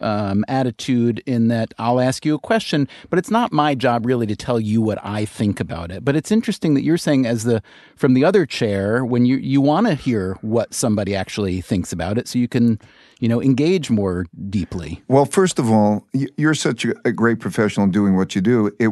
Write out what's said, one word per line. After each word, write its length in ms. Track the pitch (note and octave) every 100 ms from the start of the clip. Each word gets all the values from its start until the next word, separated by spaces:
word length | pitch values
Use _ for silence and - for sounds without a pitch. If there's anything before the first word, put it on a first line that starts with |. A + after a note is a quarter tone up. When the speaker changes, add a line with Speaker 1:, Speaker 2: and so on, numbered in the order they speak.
Speaker 1:
um, 420 | A2 G#2 G2+ G2+ G#2+
attitude 760 | C3+ B2+ A2+ - B2 A#2 A2 -
in 220 | A#2+ A#2
that 260 | A#2 A2+ -
I'll 220 | A#2 B2
ask 240 | B2+ C3
you 100 | D#3
a 40 | D3+
question, 500 | - A3 - D3+ C#3 - -
but 80 | E3
it's 120 | -
not 220 | A3 A#3+
my 220 | D3+ D3+
job 320 | C#3 B2+ A#2+ A2+
really 200 | B2+ A2
to 80 |
tell 240 | G#2 - A#2+
you 220 | G#2+ A2
what 180 | A2 G2+
I 220 | F#2+ G#2+ G#2+
think 340 | - G#2+ G2
about 300 | E2+ E2 E2+
it. 120 | F2+
But 140 | B2+ D3
it's 160 | -
interesting 400 | A3 - G#3 E3
that 100 | C#3+
you're 140 | C#3 E3
saying 300 | - C#3+ B2+
as 180 | A#2
the, 180 | A2+ A2+ - - -
from 200 | _ C#3
the 100 | B2+
other 220 | D3+ G3+ D#3
chair, 580 | - A2+ G2 G2 A#2
when 220 | B2+ B2 B2
you, 100 | C3+
you 240 | - C#3
wanna 340 | C#3 D#3 A#3 D3
hear 420 | - A2+ F#2 F#2+
what 320 | A2 A#2 G#2
somebody 420 | - B2+ G#2 G2
actually 460 | G2 F#2+ - G2 F#2
thinks 320 | - G2+ F2
about 240 | F2 E2+ A2
it 100 | -
so 120 | B2
you 100 | B2
can, 320 | B2+ A#2 A2 - _ - _
you 80 | A#2
know, 140 | A#2
engage 480 | C3+ B2+ D3+ F#3+ C#3
more 340 | A2 G2 F2+ F2 - G2
deeply. 540 | G2 E2 F2+ D2+ F2 -
Speaker 2:
Well, 200 | C3 C#3
first 320 | - F#3 -
of 120 | A#2+
all, 360 | A2 G#2 G#2 -
y-, 120 | C3+ C#3 -
you're 160 | D3+
such 320 | D3 - A#2+ A#2
a, 80 | A#2+
a 80 | B2+
great 260 | F#2 A2+ A2+
professional 480 | G#2+ F#2 G#2+ - G2+
doing 300 | F#2+ G2+ F#2
what 180 | F#2
you 60 | G2+
do. 300 | F#2+ B2 G#2 -
It 80 | A2+